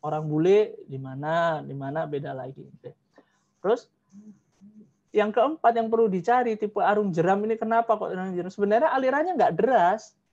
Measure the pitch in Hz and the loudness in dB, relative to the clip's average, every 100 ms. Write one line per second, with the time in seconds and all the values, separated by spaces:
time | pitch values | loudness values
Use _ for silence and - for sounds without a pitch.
0 | - 151 156 151 170 202 214 - - 135 | -4 -6 -2 0 4 4 2 -4 -14 -12
1 | 135 131 151 165 170 156 139 135 139 151 | -10 -8 -4 0 0 -2 -6 -10 -6 -6
2 | 156 147 147 135 131 135 139 131 - - | -6 -6 -8 -10 -12 -16 -20 -20 -20 -20
3 | _ _ _ _ _ _ 185 247 - _ | _ _ _ _ _ _ -4 -4 -4 _
4 | _ 196 214 196 _ _ 202 214 - _ | _ -20 -20 -20 _ _ -20 -20 -20 _
5 | _ 214 208 220 254 320 - 233 226 226 | _ 0 0 2 0 2 2 2 0 2
6 | 226 185 175 247 240 214 208 208 180 208 | 2 2 2 2 2 -2 -4 -2 0 2
7 | 208 165 170 196 214 220 220 226 233 214 | 0 0 2 2 0 -4 0 0 2 0
8 | 196 185 185 180 180 196 202 214 311 262 | -2 -6 -6 -6 -8 -2 2 4 2 2
9 | 262 277 339 330 175 160 233 247 175 220 | 0 0 -2 2 0 2 2 4 4 2
10 | - _ _ | -6 _ _